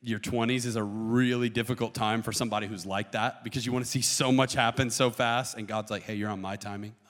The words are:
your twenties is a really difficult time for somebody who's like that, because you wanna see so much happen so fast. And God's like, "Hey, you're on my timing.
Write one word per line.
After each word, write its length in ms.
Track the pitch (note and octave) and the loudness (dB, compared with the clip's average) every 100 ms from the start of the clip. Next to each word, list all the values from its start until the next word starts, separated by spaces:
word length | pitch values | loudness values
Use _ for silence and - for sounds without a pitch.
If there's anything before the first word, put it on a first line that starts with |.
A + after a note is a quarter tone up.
your 180 | A#2 G#2 | -6 -4
twenties 460 | - A#2+ A#2 B2+ A#2+ | -2 0 2 0 0
is 100 | A2 | -2
a 80 | |
really 640 | G#2 A2 A2+ A#2+ B2 B2 A#2+ | -2 -4 2 4 4 4 2
difficult 460 | A2+ A2+ B2 A#2 | 0 0 0 -2
time 280 | - G#2+ A2 | 0 0 0
for 80 | A2+ | 0
somebody 380 | G#2+ A#2 G#2 G#2 | -2 0 -2 -2
who's 180 | G2+ F#2+ | -6 -4
like 260 | G2 G#2+ | -4 -2
that, 300 | A2 A#2+ - | -2 -2 -2
because 240 | A2 C3+ A#2+ | -6 -4 -2
you 60 | |
wanna 120 | B2 | -2
see 180 | B2 C3 | 0 0
so 280 | - - C3 | 0 2 4
much 220 | C3 C3 | 6 4
happen 380 | C3+ A#2 A#2+ B2 | 4 2 2 0
so 200 | - B2+ | 2 2
fast. 460 | - A#2 A#2+ B2 A2+ | 2 2 2 -2 -8
And 100 | G#2 | -4
God's 240 | G#2+ G#2 | -4 -4
like, 140 | G2+ | -6
"Hey, 100 | - | -4
you're 160 | G#2 G#2+ | -4 -4
on 100 | G2 | -4
my 140 | F#2+ | -6
timing. 400 | G2+ G2+ G2+ G#2 A2+ | -8 -8 -10 -10 -14